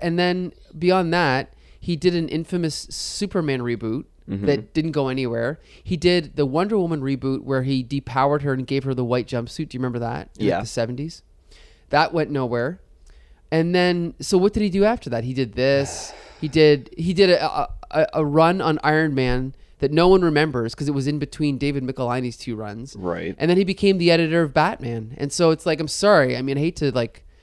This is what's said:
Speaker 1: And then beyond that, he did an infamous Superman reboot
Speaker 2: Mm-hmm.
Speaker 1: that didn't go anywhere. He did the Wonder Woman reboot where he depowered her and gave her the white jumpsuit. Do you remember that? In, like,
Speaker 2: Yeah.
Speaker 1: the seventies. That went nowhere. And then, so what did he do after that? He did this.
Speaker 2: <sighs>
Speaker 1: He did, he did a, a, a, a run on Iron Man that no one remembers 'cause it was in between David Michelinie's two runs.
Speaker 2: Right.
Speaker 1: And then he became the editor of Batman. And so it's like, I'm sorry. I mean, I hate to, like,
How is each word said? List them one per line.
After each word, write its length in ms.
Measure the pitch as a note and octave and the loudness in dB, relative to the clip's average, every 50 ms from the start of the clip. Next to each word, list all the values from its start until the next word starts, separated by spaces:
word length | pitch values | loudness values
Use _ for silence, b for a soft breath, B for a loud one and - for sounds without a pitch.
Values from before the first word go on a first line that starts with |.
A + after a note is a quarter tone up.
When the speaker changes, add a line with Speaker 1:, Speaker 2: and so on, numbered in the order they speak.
Speaker 1:
And 160 | - E3+ E3+ | -4 -2 0
then 360 | F3 F3+ F3+ F3+ F3+ F3+ E3+ - - - - - | 0 2 0 0 -2 -4 -8 -10 -14 -20 -18 -8
beyond 380 | D#3 E3+ F3+ F#3 F#3 F3 E3 E3+ | -2 0 2 2 2 2 0 0
that, 400 | F3 E3+ C#3 B2+ C3+ - - - b b b b b | 2 2 2 0 0 -2 -6 -12 b b b b b
he 160 | b - E3+ | b -6 -2
did 180 | C#3+ F3+ F3+ F3 | 0 0 2 2
an 120 | E3+ E3 - | 0 -2 -2
infamous 580 | - D#3+ D#3+ - F#3 F3+ E3+ D#3 D3 - - - | -4 -6 -4 -4 -4 -4 -2 -4 -4 -6 -12 -12
Superman 680 | - - - - - - G#3 F#3+ - F#3+ D#3+ C#3+ C3+ B2+ | -12 -12 -10 -8 -8 -6 -6 -4 -2 -2 0 0 -2 -2
reboot 440 | A#2+ A#2+ A#2+ G#2 A2+ A2 A#2 C#3+ - _ _ _ - | -2 -4 -4 -4 -4 -4 -4 -6 -6 _ _ _ -12
Speaker 2:
Mm-hmm. 200 | - G#2 G2 G2+ | -8 -6 -4 0
Speaker 1:
that 280 | C#3+ C#3 G#2+ G#2 - - | 0 0 0 -2 -4 -2
didn't 180 | D#3+ D#3 E3 C#3+ | -2 0 0 0
go 160 | D3 C3+ C3 | -2 -2 -2
anywhere. 500 | C3 C3+ C3 A#2 A#2 A#2 A#2 B2+ D#3+ - b b b b b | -2 -2 -4 -4 -2 -2 -4 -4 -4 -8 b b b b b
He 140 | - F#3 | -6 -4
did 400 | D3+ F3+ F3 F3+ F3 D#3+ - - | 0 2 2 2 2 0 -2 -2
the 80 | D3+ C#3+ | -2 -2
Wonder 320 | C3 C3 D#3+ F#3 G#3 A3+ G3+ | 0 0 0 0 0 0 0
Woman 220 | F3 E3 E3 D3 | 0 0 -2 -2
reboot 400 | C3 C3+ C#3 B2+ C3 C3+ C3+ - - | -2 -2 -4 -2 -2 -4 -4 -4 -4
where 200 | C3 C3+ C3 B2+ | -4 -2 -2 0
he 200 | C3+ C#3 C3 B2 | 0 -2 -2 -2
depowered 600 | A#2 C#3 C#3 - - B2 C3+ C3+ C#3+ D3 D3+ C#3+ | -4 -6 -6 -6 -4 0 2 2 2 2 0 0
her 100 | C#3+ C3 | -2 -2
and 120 | C3 B2+ | -2 -2
gave 200 | - C3+ C3+ C3 | -2 -4 -2 -2
her 80 | C3+ C3 | -2 -2
the 100 | B2 B2 | -2 0
white 240 | A#2 B2 B2+ A2+ | 0 0 0 -2
jumpsuit. 400 | - B2+ A#2+ A#2 A#2 - - D#3 | -2 -4 -6 -6 -6 -8 -10 -10
Do 80 | - - | -8 -6
you 60 | B2 | -6
remember 180 | C3 B2+ A#2 A#2+ | -4 -4 -4 -4
that? 300 | A#2 A#2 A#2+ - - - - - | -6 -6 -6 -8 -10 -12 -8 -4
In, 60 | G#2+ | -2
like, 40 | G2+ | 0
Speaker 2:
Yeah. 100 | F2 F#2 | 0 -2
Speaker 1:
the 40 | A2+ | -4
seventies. 580 | A2+ - B2+ A#2 A#2 B2 B2+ D3 E3 - - _ _ _ _ _ b b b b b b b b b | -6 -4 -4 -4 -4 -4 -8 -8 -10 -12 -14 _ _ _ _ _ b b b b b b b b b
That 240 | - D3 D#3 - E3 | 2 2 2 2 0
went 180 | E3 D3+ G#2 | -2 -2 -2
nowhere. 480 | D3 C3+ B2+ A#2 A#2+ A#2+ A#2+ D3 F#3 - - _ - _ - - - - - - - _ _ - | -2 -4 -2 -2 -2 -2 -2 -4 -6 -8 -16 _ -20 _ -20 -20 -20 -20 -20 -20 -20 _ _ -2
And 240 | D#3 D#3+ E3 E3+ F3+ | 0 0 0 2 2
then, 380 | F3+ F3+ F3+ F3 F3 E3+ E3+ - - | 2 2 2 2 0 -2 -6 -8 -10
so 160 | - - G3+ | -4 0 2
what 160 | F3+ F#3 G#3+ G#3 | 4 4 4 2
did 100 | A3 G#3+ | 2 -2
he 60 | G3 | 0
do 160 | E3+ G3 G3+ | 2 2 2
after 240 | G#3+ A#3+ A#3+ - C#3 | 2 2 -2 -4 -6
that? 160 | A#2 A2+ A2+ | -6 -4 -4
He 80 | B2+ B2+ | -4 -2
did 200 | C3+ C3 A2 G2+ | -2 -4 -2 -2
this. 580 | B2 B2+ C3+ C#3 C#3 C#3 C3+ - - - - - | 0 2 4 4 2 2 -2 -6 -10 -12 -14 -16
Speaker 2:
<sighs> 60 | - - - - - | -18 -20 -20 -12 -8
Speaker 1:
He 80 | D#3 D3+ | -6 0
did, 400 | C3 D#3+ D#3 D3+ D3 C3+ A#2+ - - | 4 6 8 8 6 6 2 -6 -10
he 160 | - E3 F3+ F3+ | -6 -4 0 2
did 160 | F3 G3 F#3 | 4 6 6
a, 120 | F3 - D3+ | 6 4 2
a, 240 | D3+ - D3+ C3+ - - - - - | 0 -2 -2 -4 -4 -6 -12 -12 -4
a, 160 | - D#3 D#3 - - | 0 0 0 2 0
a 100 | D3+ D#3 | -2 -2
run 340 | D3 C#3+ D#3+ D#3+ E3+ F3+ F#3+ | 2 4 4 4 4 4 2
on 180 | C#3 D#3+ D#3 D3 - | 0 0 0 0 0
Iron 320 | D3+ D3+ D#3 D#3+ D#3 C#3 | 2 2 2 2 0 0
Man 400 | C3 B2+ B2+ B2 B2+ C3 C3+ - - - - - - | 0 0 2 0 0 -2 -6 -10 -14 -20 -20 -8 -4
that 140 | C#3+ C#3 D3+ | -2 0 4
no 160 | E3 E3+ F#3 | 4 6 6
one 140 | F#3+ F#3 F3+ | 6 6 6
remembers 520 | E3 D3+ D3 D#3 D#3+ C3 A#2+ A2+ A#2 - | 4 4 2 2 2 0 -2 -4 -4 -4
'cause 140 | - C#3 C#3+ | -4 -4 -2
it 40 | C#3+ | -2
was 140 | C#3 B2+ | -2 0
in 100 | D3 D3 | -2 -2
between 400 | D3 C#3+ C#3 - - D#3 D3 C#3 | -2 -4 -6 -4 -2 -2 -2 0
David 260 | B2 C#3+ C#3+ C#3 C#3+ B2+ | 0 -2 -2 -2 -2 -4
Michelinie's 500 | B2+ C3 - B2+ A#2+ A#2+ B2+ B2+ B2 A#2 | -6 -4 -4 -4 -2 -2 -2 -4 -6 -8
two 220 | - - B2 A2+ | -10 -10 -8 -8
runs. 400 | G#2+ A2 G#2 G#2 A2+ B2+ C3+ - | -8 -8 -10 -10 -12 -14 -14 -12
Speaker 2:
Right. 360 | G#2+ F2+ F2 E2+ E2+ E2+ E2+ - | -8 -4 -4 -4 -4 -4 -8 -6
Speaker 1:
And 120 | - D#3 E3 | -2 2 2
then 60 | F3 | 4
he 80 | F#3 G3 | 4 2
became 340 | F3+ F#3 - G3+ G3 F#3+ | 0 0 0 2 2 2
the 140 | F3+ E3+ E3+ | 4 4 4
editor 300 | E3 E3 E3 D#3 E3 E3+ | 4 4 2 2 2 0
of 120 | E3 D3 C3 | 0 2 2
Batman. 600 | D#3 D#3 F#3 - - - A#2 A#2 A2+ A2 A2 B2 | 2 2 0 0 -4 -8 -8 -8 -8 -8 -10 -10
And 140 | - C#3+ C#3+ | -8 -8 -6
so 200 | - - F3 D#3+ | -2 2 4 4
it's 140 | D#3+ D#3 - | 4 2 0
like, 140 | F3 D#3 D3+ | -2 -2 -2
I'm 80 | D#3+ | -2
sorry. 480 | C#3+ - - G3 G#3 G#3 D#3+ C3+ B2+ B2 | -6 -4 0 4 6 6 6 6 4 0
I 60 | B2 | -2
mean, 160 | C3 C3+ C#3 | -2 -2 -2
I 20 | C#3 | 0
hate 160 | D3+ E3+ - | -2 -2 -2
to, 140 | - D#3 C#3 | -2 -2 0
like, 320 | A#2+ B2+ A#2 A#2 - - - - _ _ | 0 0 -2 -4 -6 -14 -20 -20 _ _